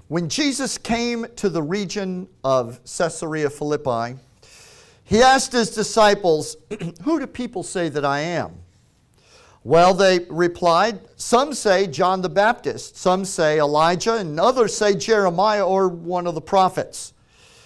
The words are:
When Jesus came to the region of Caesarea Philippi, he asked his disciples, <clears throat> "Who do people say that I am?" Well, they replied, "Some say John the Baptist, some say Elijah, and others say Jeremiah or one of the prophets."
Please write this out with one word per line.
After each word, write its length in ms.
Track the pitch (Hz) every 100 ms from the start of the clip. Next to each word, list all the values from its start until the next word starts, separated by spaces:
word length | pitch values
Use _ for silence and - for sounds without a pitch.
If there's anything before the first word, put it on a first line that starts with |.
| -
When 200 | 165 165
Jesus 500 | - 285 254 - -
came 480 | - 233 240 233 233 -
to 120 | 202
the 140 | 160
region 640 | 151 208 185 208 190 185 190 _
of 380 | 135 131 117 117
Caesarea 680 | - - 165 - 160 156 143
Philippi, 680 | 143 147 147 139 117 120 135 _ _ _ - - - _ _
he 180 | - 214
asked 300 | 262 269 -
his 180 | 247 226
disciples, 880 | 214 202 226 208 202 175 156 - - - 214
<clears throat> 220 | 170 -
"Who 160 | 269 330
do 80 | 262
people 340 | - 247 185
say 260 | - 190 165
that 160 | 143
I 140 | 139 143
am?" 400 | 165 165 90 - - _ _ _ _ _ _ _ _ _
Well, 320 | 113 160 185
they 320 | 190 190 180 175
replied, 720 | 160 175 175 175 170 226 196 -
"Some 400 | - - 240 294
say 320 | 240 208 185 202
John 340 | 143 180 190
the 100 | 180
Baptist, 680 | 170 214 233 139 - - -
some 280 | 185 185
say 360 | 190 - 156 156
Elijah, 560 | 147 151 165 180 226 226
and 240 | 170 151
others 360 | 220 254 208 -
say 200 | 208 196
Jeremiah 680 | 220 214 190 170 214 208
or 240 | 185 190 185
one 380 | 170 170 180 175
of 80 |
the 60 | 156
prophets." 720 | - 196 185 165 - - - _ _ _ _ _